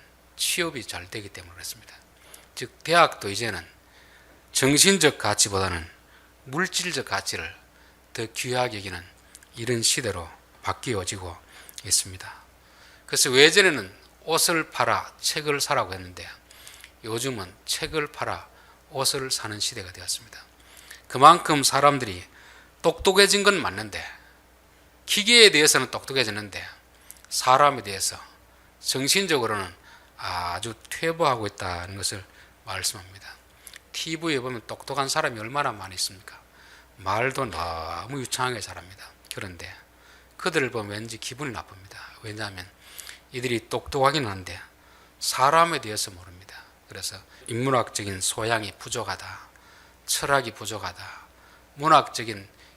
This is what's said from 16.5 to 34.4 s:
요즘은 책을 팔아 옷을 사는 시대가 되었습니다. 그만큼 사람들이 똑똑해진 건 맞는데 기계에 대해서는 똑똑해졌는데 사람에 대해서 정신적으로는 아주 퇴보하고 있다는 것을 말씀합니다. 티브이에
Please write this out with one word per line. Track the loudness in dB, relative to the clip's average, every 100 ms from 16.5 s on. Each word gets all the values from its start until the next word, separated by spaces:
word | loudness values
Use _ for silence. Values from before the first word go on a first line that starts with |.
| -20 -20 -20 -20 -16
요즘은 | -6 -4 -4 -6 -10 -12
책을 | -8 -6 -2 -4 -4
팔아 | -6 -6 -6 -10 -20 -20 -20 _
옷을 | -4 -2 -2 -4
사는 | -4 -6 -4
시대가 | -6 -6 -12
되었습니다. | -12 -8 -8 -8 -20 -20 _ -20 -20 -20 -20 -8
그만큼 | 8 10 10 6 2
사람들이 | 4 6 6 4 -2 -8 -14 -20 -20 -20 -20 _
똑똑해진 | 0 2 4 6 6 6
건 | 4 4
맞는데 | 0 -6 -8 -10 -12 -14 -20 -20 _ _ _ _ _ _ -2
기계에 | 0 6 10 10
대해서는 | 10 6 4 2
똑똑해졌는데 | -4 -4 -2 -2 -4 -8 -12 -14 -16 _ -20 -20 -20 -8
사람에 | -2 4 6 6 4
대해서 | -6 -4 -4 -6 -14 -20 -20 -20 _ _
정신적으로는 | -6 -2 2 2 2 2 2 -2 -6 -12 -20 -20 -20 -12
아주 | -8 -6 -4 -6 -8 -10 -12
퇴보하고 | -4 -4 0 0 0 -4
있다는 | -6 -6 -6 -8 -8
것을 | -6 -8 -12 -20 -20 _ -12
말씀합니다. | -6 -6 -8 -14 -20 -20 -20 _ _ -20 -20 -14
티브이에 | -10 -8 -6 -2 -2